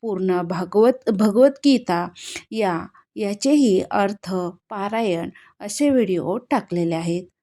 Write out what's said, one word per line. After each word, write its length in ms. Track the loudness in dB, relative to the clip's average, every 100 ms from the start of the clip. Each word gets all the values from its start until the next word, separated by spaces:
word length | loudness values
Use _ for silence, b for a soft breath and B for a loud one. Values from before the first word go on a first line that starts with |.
पूर्ण 400 | -6 -4 0 -2
भागवत, 680 | -2 -6 -2 4 4 2 -2
भगवद्गीता 960 | 2 2 6 4 6 2 2 2 -4 -4 B B B B
या, 340 | -2 -2 -2 -8 b b -8
याचेही 680 | -6 -2 2 4 4 2 0
अर्थ, 440 | -2 -2 -4 -6 -6 -6 -10 _
पारायण 600 | -10 -6 -4 -2 -2 -6 b b b
असे 300 | -12 -2 2
व्हिडिओ 480 | 2 2 -2 -2 -6
टाकलेले 580 | -2 -4 -2 -4 -2 -2
आहेत. 280 | -4 -6 -8 _